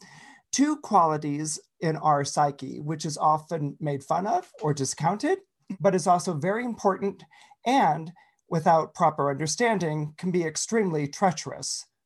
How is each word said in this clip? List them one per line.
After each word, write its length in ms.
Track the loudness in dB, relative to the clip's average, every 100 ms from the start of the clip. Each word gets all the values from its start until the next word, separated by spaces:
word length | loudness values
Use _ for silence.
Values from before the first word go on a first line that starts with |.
| -20 -20 -20 -20 _
two 260 | 0 2 0
qualities 800 | 2 4 4 2 -2 -4 -4 -8 -12 _
in 180 | -2 0
our 260 | 2 2
psyche, 560 | 2 0 0 0 -10 -10
which 240 | -8 -6
is 120 | -6 0
often 600 | 2 2 -2 -6 -6 -4
made 240 | -6 -6
fun 240 | -2 -2 0
of 240 | -2 -4 -6
or 140 | -4
discounted, 640 | -2 -2 -2 -2 0 -2 -2 -4 _ _ -2
but 160 | 0
is 140 | 2 4
also 260 | 2 2
very 300 | -2 -2 -2
important 580 | -4 0 0 0 -4 -6 -16 _ _ _
and, 480 | 0 4 4 0 -6 -16 _ _ _
without 440 | 0 4 4 2
proper 380 | 2 2 2 0
understanding, 840 | 0 -4 0 2 2 0 -4 -6 -6
can 140 | -2
be 100 | 0
extremely 640 | -2 -4 -2 0 0 0 -4
treacherous, 800 | 0 0 0 -8 -10 -8 -10 -12 _